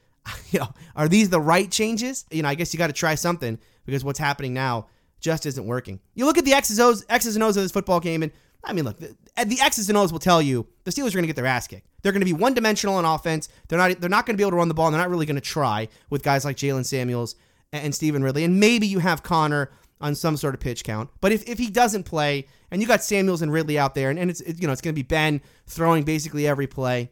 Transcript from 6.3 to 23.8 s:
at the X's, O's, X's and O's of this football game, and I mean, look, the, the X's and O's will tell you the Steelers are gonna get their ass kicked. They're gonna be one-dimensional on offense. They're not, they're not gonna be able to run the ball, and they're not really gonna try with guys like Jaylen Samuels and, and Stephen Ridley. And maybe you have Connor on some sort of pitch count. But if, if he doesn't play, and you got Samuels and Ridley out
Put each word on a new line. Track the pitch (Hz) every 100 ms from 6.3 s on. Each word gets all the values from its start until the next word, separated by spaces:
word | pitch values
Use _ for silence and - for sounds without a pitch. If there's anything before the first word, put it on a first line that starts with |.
| 330
at |
the | 277
X's, | 262 - 208
O's, | 240 220 -
X's | 240 240 214
and |
O's | 220 202
of |
this | 190
football | 202 190 175
game, | 170 160
and | 156 - _ _
I | -
mean, | 190
look, | 127 -
the, | - - _ -
the | 220 254
X's | 285 - 202
and | 208
O's | 185
will | 165
tell | 185 170
you | 143 123 - _
the | -
Steelers | 285 254
are | 190
gonna | 160
get | 139
their | 127
ass | 123 -
kicked. | 95 _ -
They're | 202
gonna | 196
be | 185
one-dimensional | 160 247 240 220 208 202 190
on |
offense. | 165 156 165 156 - - -
They're | 165
not, | 185 180
they're | 175
not | 208 240
gonna | 202
be |
able | 202
to | 175
run | 170
the |
ball, | 160 160
and |
they're | 156
not | 180
really | 175 151
gonna | 143
try | - 160 131 107 110 - _
with | 143
guys | 147 139
like | 143 127
Jaylen | 139 131
Samuels | 127 135 123 120 117 - _ _ _
and, | 151
and | 147
Stephen | 135 156 143
Ridley. | 135 143
And | 170 190
maybe | 214 240 214
you | 190
have | 180 160
Connor | - 165 151 147 135 - _ _
on | 147
some | 139 165 147
sort | 147
of | 131
pitch | 127 120
count. | - 107 123 -
But | 196
if, | 214 233
if | 233
he | 233
doesn't | 214 240 202
play, | - 160 147 143 135 _ _
and | 180
you | 226
got | 214
Samuels | - 202 190 170
and | 156
Ridley | 160 151
out | 147